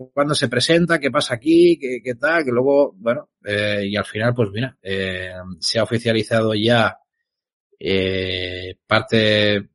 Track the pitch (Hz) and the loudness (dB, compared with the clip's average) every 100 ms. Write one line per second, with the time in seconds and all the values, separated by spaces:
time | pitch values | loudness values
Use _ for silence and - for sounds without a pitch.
0 | 127 - 147 139 131 120 - 165 170 165 | -8 -2 0 0 0 0 2 2 4 0
1 | 139 147 139 123 151 170 175 170 131 127 | 0 -2 -2 -4 2 6 6 4 -2 -6
2 | 123 120 143 170 139 120 131 143 143 95 | -8 -4 -2 0 0 0 2 2 2 -2
3 | 117 131 147 _ 101 104 104 104 101 104 | -4 -4 -6 _ -4 -2 0 -2 -2 -4
4 | 98 107 113 123 104 101 131 - 95 98 | -4 -2 -2 0 -2 -2 -8 -8 -8 -6
5 | 95 92 92 92 92 87 - 113 104 113 | -4 -6 -10 -12 -14 -8 -4 -2 -2 -2
6 | 117 113 107 113 110 107 110 120 107 - | 0 -2 0 0 0 0 2 4 2 -2
7 | _ _ _ _ _ _ _ - 82 95 | _ _ _ _ _ _ _ -10 -2 0
8 | 95 95 92 92 90 90 92 92 - 107 | 0 -2 -4 -6 -6 -8 -12 -12 0 0
9 | 107 113 107 107 104 101 98 | 2 2 4 4 2 0 -2